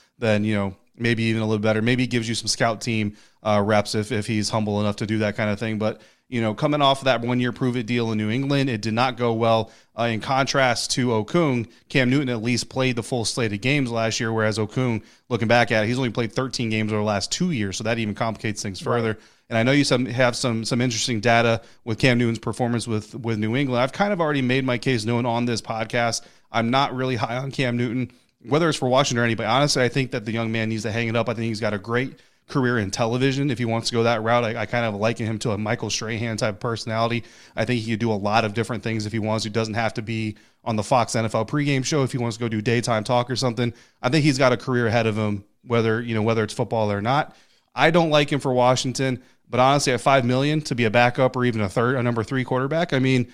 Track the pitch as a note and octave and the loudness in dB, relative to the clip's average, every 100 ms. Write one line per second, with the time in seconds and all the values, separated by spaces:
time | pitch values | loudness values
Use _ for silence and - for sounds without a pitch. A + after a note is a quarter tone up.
0 | _ - A2+ G#2 G#2+ G#2 G2 F#2 _ - | _ -4 0 2 2 0 -2 -6 _ -4
1 | A#2 A#2 A2+ A2 A2 G#2+ A2 A2 A2+ B2 | -2 0 0 0 0 0 0 2 2 0
2 | B2 A#2+ A2+ A2+ G#2+ - A#2 G#2+ A#2+ A2 | 0 -2 -2 -4 -4 0 0 -2 -4 -2
3 | G#2 - - _ G#2+ G#2 G2+ G#2 G#2 A2 | -2 -6 -18 _ 0 2 4 2 2 -2
4 | G#2 A2 G#2+ G#2+ G#2 A2 G#2+ G#2 G#2 G2 | -2 -4 -2 -2 -2 -2 -2 -2 -2 -2
5 | G#2+ A2 G#2 G#2+ G#2+ G2+ A2+ G#2+ A2 - | -2 0 -2 0 -2 -2 -4 -2 -4 -4
6 | - _ - A#2+ A2 G#2 D3+ D3 C#3 C3+ | -14 _ -8 -2 -2 0 0 2 2 2
7 | C3+ A#2+ A#2+ B2 B2 - B2+ B2 A2 A#2+ | 2 0 0 0 -2 -2 -2 -2 -2 -2
8 | A2+ G#2+ G#2+ B2 C#3 C#3+ C3+ A2 A2 A2 | 0 -2 -2 -2 0 0 0 -2 -2 0
9 | C3 A2 A#2+ A2+ A2+ A2+ A2 - _ - | 0 0 -2 2 4 2 0 -10 _ -4
10 | A#2 G#2+ - C3+ C3+ C#3 B2+ A2+ - C3+ | -2 -2 0 0 2 2 2 2 -2 -2
11 | B2 A2 G#2 F3 D#3 B2 A2 - - C#3+ | 0 0 0 0 2 0 -4 -12 -2 2
12 | B2 C#3 C3 A#2 A#2 A#2 - C3 C3 A#2+ | 2 2 0 -2 0 -2 -2 0 0 0
13 | - B2+ G#2+ - A2+ G#2 B2+ C#3+ B2 A#2 | -2 -4 -2 -2 -2 0 0 2 0 0
14 | A2+ G#2+ A2+ A2+ A2 A2 G#2+ C3+ B2+ A2 | -2 -2 -2 0 0 0 -2 -2 -2 -2
15 | - _ - A2+ A2 A#2+ A2+ A2 G#2+ B2 | -6 _ -6 -2 4 4 4 2 0 0
16 | B2 G#2 A2 - C3 - A#2 A2 G#2+ G#2+ | -2 -2 -4 -2 -4 -4 -2 -2 0 0
17 | G#2+ G2+ - - F3+ B2+ G2+ F2+ A2 A#2 | 0 -2 -2 -2 -2 -2 -2 -4 -4 -2
18 | G#2+ G2 C#3 G2+ A2+ G2+ G#2 F2+ A#2+ A#2+ | -2 -2 -4 -4 -6 -6 -8 -6 -2 -2
19 | A2+ G#2 - _ - A#2 A#2+ C#3+ C#3 B2+ | -2 -4 -10 _ -4 0 2 4 4 2
20 | B2+ A#2 B2 A2 B2+ A2+ G#2+ A#2+ B2+ A2 | 0 2 2 2 -2 -2 -2 0 0 -2
21 | - A2+ A#2+ A#2 A#2 A2+ - - A2+ A2 | -2 0 4 4 4 2 -4 -12 -8 2
22 | C3+ A#2+ A#2+ A2 A#2+ A2 A#2+ A#2+ A#2 G#2+ | 4 4 2 0 -4 -4 -2 -2 -2 -4
23 | G#2+ A2+ A#2 G#2+ G#2+ B2+ C#3 A#2+ C3 - | -6 -8 -4 -2 0 0 0 0 0 0
24 | G3+ F#3 D#3 C#3+ B2+ C3 C3 A#2+ C3+ A#2+ | 0 0 0 2 2 2 0 0 0 0
25 | A2 A#2+ B2 A#2 A#2+ A2 - A2+ A2+ B2 | 0 0 0 0 0 -2 -4 -6 -2 0
26 | A#2 - - _ _ A2+ A2+ C3 C#3 B2+ | 0 -2 -8 _ _ -2 2 2 0 -2
27 | C3 A#2 A2+ B2 C#3 C3+ C3 A#2+ A#2+ B2+ | -2 -2 -4 -4 -6 -2 0 0 -2 -2
28 | A#2+ - _ _ A2+ D3 E3+ - B2+ B2+ | -6 -10 _ _ 0 2 2 0 2 2
29 | C#3+ A#2+ A#2+ G#2+ G#2+ B2+ C#3+ C3 A#2+ C#3 | 2 2 0 0 0 2 2 2 2 0
30 | B2 B2+ A2 A2+ A2+ A2+ A2 A2+ A2 A2+ | -2 -4 -4 -4 -2 -2 -2 -4 -4 -4
31 | A#2 A2+ A2+ A2+ A#2 G#2 A2 G2+ A#2 A#2+ | 0 0 -2 -2 -4 -2 -2 -4 -2 -2
32 | C3+ - _ _ - C#3+ B2 B2 G2 - | -2 -8 _ _ -4 0 2 2 0 0
33 | A2+ B2 C3+ C3+ C#3+ A#2 A2+ A2+ - A#2 | 0 2 0 0 -2 -2 -2 -2 -2 0
34 | A#2 A2+ A2+ A#2+ A2+ A#2 G#2 A#2+ A2+ G2+ | 2 2 2 2 2 -4 -4 -2 -2 0
35 | A2+ A#2+ A2 A2 B2 G2+ G#2+ A#2+ G#2+ - | -2 -2 -4 -4 -4 -2 -2 -4 -4 -6
36 | A2 A2+ A#2 A2 A2+ G2+ B2 A2+ A#2 A2+ | -6 -6 -4 -2 -2 -2 -6 -6 -4 -2
37 | A#2 A#2 - - - - A2+ B2 A2 A2 | 0 -2 -6 -18 -10 -4 -2 -2 -2 0
38 | A2+ G#2 G2+ A2+ A2 G#2+ A2 A2+ A#2 A2 | 0 0 2 2 2 -2 -4 -4 -4 -4
39 | G#2 A2+ G#2+ A2 A2 A2+ A2 A2 A2+ - | -4 -4 -2 -2 -2 -2 -2 -2 -2 -4
40 | A2 A2+ A2 - _ _ A#2 G#2+ - B2+ | -6 -4 -6 -8 _ _ -4 -4 2 2
41 | A2+ A#2+ A2 A2 G#2+ D3 C#3+ C3+ B2+ D3+ | 2 0 0 -2 -2 -2 0 0 0 0
42 | B2+ C3 A#2 G#2+ A#2 A2 G#2+ A#2 B2 A2 | 0 -2 -4 -4 -4 -2 0 0 2 0
43 | - B2 A#2+ A#2 B2+ A2+ A#2+ - _ _ | 2 0 0 -2 -2 0 -4 -4 _ _
44 | B2 D#3 D3 C3 B2+ A#2+ - B2 A#2 A#2 | 0 4 4 4 4 2 0 0 2 2
45 | A2 G#2+ G#2+ G2+ - _ B2 A#2 A2+ A2 | 2 0 -2 -4 -8 _ -2 0 2 0
46 | A#2+ A2 A2 A2+ G#2+ - G#2+ A2+ G#2 G2+ | -2 0 0 0 0 -2 -2 0 0 0
47 | A2 C#3+ - - _ _ _ A#2 D#3 E3+ | 0 0 -2 -8 _ _ _ 2 4 4
48 | E3 D3 C#3+ C#3+ C#3 B2 B2 B2+ C3 B2 | 4 4 2 0 0 2 4 2 0 -2
49 | C3 B2 - _ _ A#2+ C3 C#3+ C#3+ A#2+ | -2 -4 -10 _ _ 2 4 4 2 2
50 | C#3+ C#3 A#2+ B2+ D3 D#3 - B2 A2 A#2+ | 4 4 4 2 2 0 -2 0 2 4
51 | A#2+ C3+ C3 B2+ B2 A2 G2 B2 A#2 C3+ | 4 4 2 2 0 0 0 2 2 2
52 | A#2+ A#2 G#2 C3+ A#2+ B2+ C3 D#3+ F3 C3+ | 0 0 -2 -2 -2 -2 0 -2 0 2
53 | C3 C3 A#2 | 2 2 0